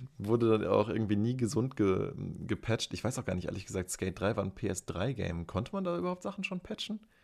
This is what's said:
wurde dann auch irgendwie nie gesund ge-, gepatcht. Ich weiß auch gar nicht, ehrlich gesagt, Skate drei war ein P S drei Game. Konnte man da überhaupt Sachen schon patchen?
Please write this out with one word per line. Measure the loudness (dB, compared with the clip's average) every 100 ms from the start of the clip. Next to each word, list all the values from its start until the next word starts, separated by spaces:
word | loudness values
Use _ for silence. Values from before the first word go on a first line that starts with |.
| -14 -6
wurde | 2 4 6
dann | 6 6
auch | 4 4
irgendwie | 2 2 2
nie | 2 2
gesund | 2 2 0 2
ge-, | 4 4 0 -4 -8 -6 -4
gepatcht. | -4 0 0 -2
Ich | -4
weiß | -4 -4
auch | -2
gar | -2
nicht, | -2
ehrlich | -6 -4
gesagt, | -4 -4
Skate | -2 -4 0
drei | 0 0
war | -2
ein | -2
P | -2
S | -2 -4
drei | -2 -2
Game. | -2 -2 -4 -2
Konnte | -2 -2
man | -2
da | -2 -2
überhaupt | -2 -4
Sachen | -6 -6
schon | -6 -6
patchen? | -6 -8 -6 -8 -10 _